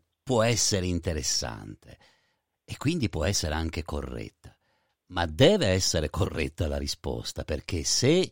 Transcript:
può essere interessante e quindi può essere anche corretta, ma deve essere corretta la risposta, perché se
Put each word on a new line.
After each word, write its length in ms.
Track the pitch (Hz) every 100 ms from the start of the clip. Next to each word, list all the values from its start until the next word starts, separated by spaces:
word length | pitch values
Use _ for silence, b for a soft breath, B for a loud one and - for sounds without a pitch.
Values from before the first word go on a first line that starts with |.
| _ _
può 200 | - 120
essere 460 | 117 113 - 98 90
interessante 1080 | 87 87 78 - - 62 53 50 50 - - b b b b b b -
e 120 | -
quindi 320 | 151 175 107
può 160 | 80 80
essere 280 | 104 80
anche 300 | 78 82 82
corretta, 760 | - 73 65 58 53 _ - _ _ _ _ _ -
ma 180 | 87 85
deve 400 | 78 151 208 107
essere 420 | 95 - 85 76
corretta 580 | - 87 80 69 - 78
la 120 | 71
risposta, 640 | 73 - 71 57 - 76
perché 400 | 76 76 - 85
se 480 | - - 123 175 175